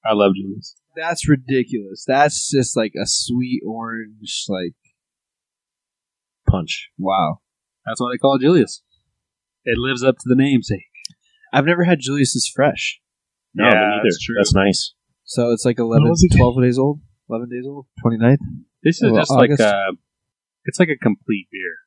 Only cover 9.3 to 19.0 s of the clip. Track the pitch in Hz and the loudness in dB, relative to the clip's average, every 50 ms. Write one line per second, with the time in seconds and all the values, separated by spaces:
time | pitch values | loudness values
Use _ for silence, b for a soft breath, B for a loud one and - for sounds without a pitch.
9.3 | _ _ _ _ _ _ _ 123 117 117 123 131 135 123 123 135 127 _ - 123 | _ _ _ _ _ _ _ -4 -4 -2 -2 -4 -4 0 0 0 0 _ 0 0
10.3 | 123 131 135 139 139 123 98 - 107 92 - _ _ - - B B B B B | 2 2 4 2 2 0 0 -2 -8 -8 -8 _ _ -20 -20 B B B B B
11.3 | B B B B - 131 139 156 175 175 175 170 180 143 127 127 139 143 139 127 | B B B B 0 0 2 2 0 0 2 2 2 0 0 -4 0 0 0 0
12.3 | - 123 - - - - 135 147 - - - - - _ _ _ _ _ _ _ | 0 -4 -4 -6 -2 0 0 0 0 -2 -8 -8 -10 _ _ _ _ _ _ _
13.3 | _ _ _ _ _ - 107 123 110 107 107 104 104 104 107 113 87 - - - | _ _ _ _ _ 0 2 4 4 4 2 0 0 0 0 0 0 0 -4 -4
14.3 | 117 104 101 - - 98 98 101 95 - - - _ _ _ _ _ _ _ - | 0 0 2 2 4 2 4 2 2 0 -4 -8 _ _ _ _ _ _ _ -8
15.3 | - - 120 120 117 110 - 127 117 - - 113 - - 147 151 170 165 175 175 | -4 -2 0 0 0 0 0 -2 -2 0 -2 2 4 4 4 4 4 4 4 6
16.3 | - - 123 123 123 131 123 123 120 131 131 143 147 147 _ _ _ _ _ _ | 6 6 4 4 4 2 2 2 2 2 0 0 0 -4 _ _ _ _ _ _
17.3 | 113 113 123 120 120 123 127 135 143 143 131 _ _ - - 120 117 110 113 120 | -8 -8 -8 -8 -10 -12 -12 -12 -14 -16 -18 _ _ -2 -2 -2 0 2 2 2
18.3 | 135 143 - 107 - 131 - _ _ _ - 156 170 - | 2 2 0 -6 -12 -14 -18 _ _ _ -2 -2 0 2